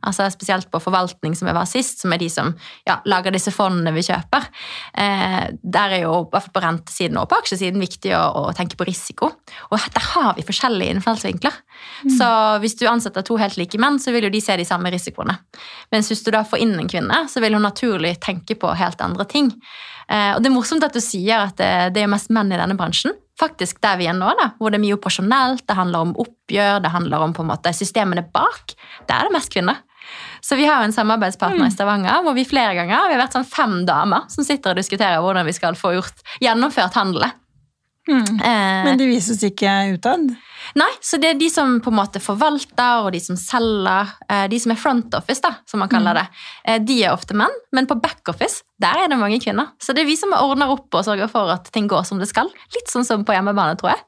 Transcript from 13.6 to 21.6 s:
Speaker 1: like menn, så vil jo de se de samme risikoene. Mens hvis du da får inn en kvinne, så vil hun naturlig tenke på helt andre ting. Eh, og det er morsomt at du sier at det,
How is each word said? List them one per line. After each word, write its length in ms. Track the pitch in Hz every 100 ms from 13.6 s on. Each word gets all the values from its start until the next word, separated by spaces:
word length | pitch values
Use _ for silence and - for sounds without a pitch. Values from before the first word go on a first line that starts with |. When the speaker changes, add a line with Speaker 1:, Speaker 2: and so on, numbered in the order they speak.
Speaker 1:
like 180 | 180 214
menn, 220 | 247 285
så 80 | 262
vil 160 | 240 208
jo 40 |
de 60 | 208
se 160 | 208 190
de 80 | 175
samme 240 | 175 180
risikoene. 460 | 180 - - - 185 _ - - - -
Mens 160 | 220 214
hvis 140 | 214
du 80 | -
da 100 | 220
får 160 | 214 -
inn 100 | 226 185
en 80 | -
kvinne, 320 | 180 - 294 311
så 100 | -
vil 100 | 220
hun 80 | 214
naturlig 540 | 208 202 247 190 165 175
tenke 320 | - 185 - 220
på 160 | 175
helt 240 | 170 175 165
andre 200 | - 175 202
ting. 240 | 294 277 214 - - - - -
Eh, 240 | 214 202 208
og 40 |
det 80 | 233
er 60 |
morsomt 300 | 254 220 320 302
at 80 |
du 60 | 240
sier 400 | 220 196 185 226 202
at 60 |
det, 100 | 180